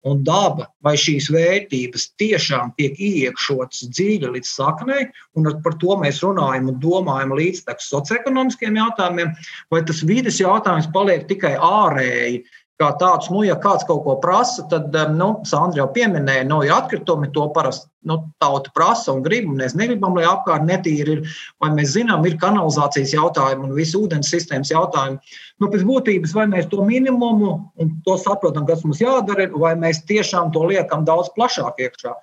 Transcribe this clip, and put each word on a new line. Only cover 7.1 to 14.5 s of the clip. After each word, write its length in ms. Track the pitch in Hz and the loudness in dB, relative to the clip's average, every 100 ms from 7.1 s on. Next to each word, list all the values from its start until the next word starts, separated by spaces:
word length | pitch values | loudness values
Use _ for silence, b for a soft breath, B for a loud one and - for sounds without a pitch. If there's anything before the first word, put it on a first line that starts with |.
| 135 135 135 | -2 -2 0
līdztekus 540 | 170 180 - 120 - | -2 -4 -10 -12 -4
socioekonomiskiem 880 | 139 143 233 269 262 262 - 220 214 | -6 -2 -4 0 0 0 -2 -2 0
jautājumiem, 540 | 226 226 180 175 170 160 B B B | 0 0 -2 0 -4 -6 B B B
vai 160 | 165 | 0
tas 160 | 160 156 | 0 -2
vides 400 | 156 233 - - | 0 2 0 0
jautājums 480 | 185 214 214 165 160 | 2 2 2 0 0
paliek 400 | 190 196 175 - | 0 2 2 0
tikai 240 | 196 160 135 | -2 0 2
ārēji, 880 | 165 208 190 139 127 120 120 120 B B B _ | 2 4 2 2 0 0 -2 -4 B B B _
kā 120 | 151 | 0
tāds, 340 | 143 180 175 - | 2 2 2 2
nu, 140 | 190 | 0
ja 120 | 208 170 | 2 2
kāds 260 | 202 180 | 2 2
kaut 180 | - 151 | 2 0
ko 120 | 151 131 | 2 0
prasa, 480 | 170 196 240 | 2 2 2